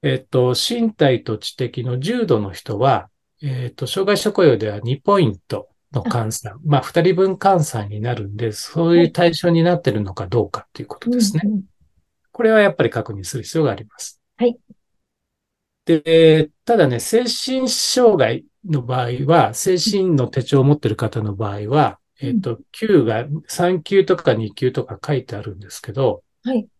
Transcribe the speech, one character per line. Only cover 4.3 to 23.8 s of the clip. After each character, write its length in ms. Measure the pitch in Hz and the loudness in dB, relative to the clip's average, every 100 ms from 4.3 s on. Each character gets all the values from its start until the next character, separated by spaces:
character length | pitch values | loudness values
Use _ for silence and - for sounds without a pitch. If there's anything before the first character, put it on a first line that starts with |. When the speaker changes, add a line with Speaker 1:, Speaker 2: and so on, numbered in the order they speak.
Speaker 1:
雇 140 | 208 170 | 4 4
用 100 | 113 | 4
で 140 | 107 | -2
は 100 | 101 | -6
二 180 | 113 143 | -6 -4
ポ 220 | - 202 | 0 2
イ 80 | 143 | 2
ン 100 | 95 _ | 0 _
ト 220 | 101 - _ _ | -10 -10 _ _
の 100 | 127 | -6
換 280 | 233 123 110 | -2 -2 -2
算。 220 | 110 104 | -6 -12
Speaker 2:
あ。 60 | 101 165 | -10 0
Speaker 1:
ま 120 | 139 | 0
あ、 20 | |
二 200 | - 170 | 2 0
人 140 | 170 180 | 2 2
分 180 | 190 | 0
換 260 | 190 196 190 | 2 2 2
算 280 | 147 113 101 | 0 -4 -8
に 120 | 104 | -6
な 120 | 117 | -6
る 140 | 117 98 | -6 -8
ん 80 | 104 | -6
で、 160 | 113 | -6
そ 420 | 104 - 160 170 | -6 -8 -2 4
う 40 | 170 | 6
い 80 | 170 | 4
う 60 | |
対 220 | 170 170 | 4 2
象 160 | 160 175 | 2 2
に 140 | 170 | 4
な 120 | 165 175 | 4 2
っ 60 | |
て 100 | 156 | 0
る 100 | 107 | -2
の 120 | 98 | -4
か 140 | 92 92 | -6 -2
ど 180 | 120 101 | -2 -2
う 40 | |
か 120 | - | -6
っ 80 | - | -14
て 80 | - | -16
い 40 | - | -16
う 20 | |
こ 120 | - | -8
と 100 | 233 | -2
で 120 | 247 | 0
す 140 | 208 160 | 2 0
ね。 60 | |
Speaker 2:
は 20 | 208 | -2
い。 20 | |
う 20 | |
ん、 60 | 214 | -4
う 20 | |
ん。 40 | 190 _ _ _ _ _ _ | -6 _ _ _ _ _ _
Speaker 1:
こ 120 | - | 0
れ 80 | 226 | 4
は 80 | 220 | 6
や 100 | 202 | 4
っ 60 | - | 2
ぱ 80 | |
り 60 | 120 | -2
確 240 | 117 104 | -2 -6
認 100 | 101 | -10
す 140 | 95 127 | -10 -10
る 60 | |
必 140 | 107 160 | -6 -2
要 60 | |
が 80 | 147 | 0
あ 40 | 98 | -2
り 100 | 107 | -10
ま 120 | _ | _
す。 200 | - _ _ _ | -18 _ _ _
Speaker 2:
は 80 | 240 | -2
い。 120 | 240 _ - _ _ _ _ _ _ _ _ _ _ - | -2 _ -20 _ _ _ _ _ _ _ _ _ _ 0
Speaker 1:
で、 640 | 160 156 165 160 156 151 _ - | 0 4 6 8 6 2 _ 0
た 120 | 233 | 4
だ 100 | 151 | 4
ね、 120 | 120 | 2
精 240 | - 220 | 0 0
神 460 | 247 - - 262 262 | 0 -6 -4 -2 -2
障 480 | - - - 247 190 | -2 -2 4 4 4
害 280 | 113 127 _ _ 196 | 2 -2 _ _ -4
の 160 | 147 | -4
場 220 | 120 127 | -2 -4
合 220 | 120 123 139 | -4 -4 2
は、 280 | 165 113 | 4 2
精 240 | 117 - 180 | 0 -2 0
神 340 | 190 202 190 151 | 0 0 2 0
の 120 | 120 | 0
手 160 | - | -4
帳 160 | 117 143 | 0 2
を 40 | |
持 100 | 135 | 4
っ 40 | 147 | 2
て 120 | 139 | 2
る 60 | 113 | 0
方 260 | 107 120 | -2 -4
の 140 | 107 98 | -6 -6
場 180 | 107 | -6
合 160 | 101 104 | -6 -2
は、 300 | 143 127 98 _ _ | 0 0 -2 _ _
Speaker 2:
う 40 | 139 | -4
ん。 20 | |
Speaker 1:
え 40 | |
っ 100 | 240 | -2
と、 180 | 185 113 - | -4 -8 -12
級 320 | - 220 190 117 | -8 2 4 4
が 200 | 110 135 151 - | -2 -4 -8 -8
三 340 | - 180 185 | -4 -2 -2